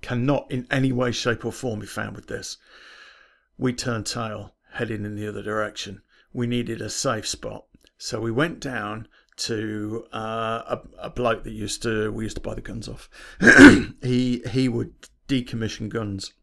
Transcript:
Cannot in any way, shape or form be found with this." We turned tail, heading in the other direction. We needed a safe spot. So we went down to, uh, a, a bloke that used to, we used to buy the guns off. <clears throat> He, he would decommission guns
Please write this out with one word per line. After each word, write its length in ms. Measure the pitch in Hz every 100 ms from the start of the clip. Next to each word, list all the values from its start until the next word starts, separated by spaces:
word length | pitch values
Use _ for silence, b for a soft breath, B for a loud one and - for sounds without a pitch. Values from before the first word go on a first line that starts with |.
Cannot 500 | - 123 127 143 -
in 160 | 127 123
any 200 | 139 135
way, 220 | 123 123
shape 320 | 117 123 113
or 80 | 120
form 280 | - 131 107
be 60 | 104
found 300 | - 104 107
with 120 | -
this." 280 | 113 - - B B B B B B B B B -
We 140 | 127
turned 340 | 123 - 113 104
tail, 480 | 120 113 104 101 _ _
heading 320 | - 117 110
in 120 | 104 104
the 120 | 104
other 140 | 104
direction. 600 | 101 107 107 - - 95 _ b b
We 140 | 127 120
needed 340 | 120 120 113
a 80 | 107
safe 380 | - 139 110 -
spot. 380 | - 110 107 - - _ _
So 220 | - 113
we 100 | 113
went 300 | 113 165 -
down 480 | 139 123 104 107 107 b b -
to, 680 | - 113 110 107 104 110 -
uh, 640 | 113 110 113 113 113 - - - -
a, 80 | -
a 40 |
bloke 340 | - 123 113
that 80 | 113
used 300 | 110 104 -
to, 280 | 120 110 107
we 140 | 107
used 120 | 110 -
to 60 |
buy 120 | -
the 60 | 107
guns 280 | 110 117 110
off. 200 | - - B B B
<clears throat> 640 | - - 277 - - -
He, 400 | 123 123 127 120 -
he 180 | 131 131
would 260 | 117 117 - - _ -
decommission 600 | 135 120 117 110 - 110
guns 440 | 113 107 98 - _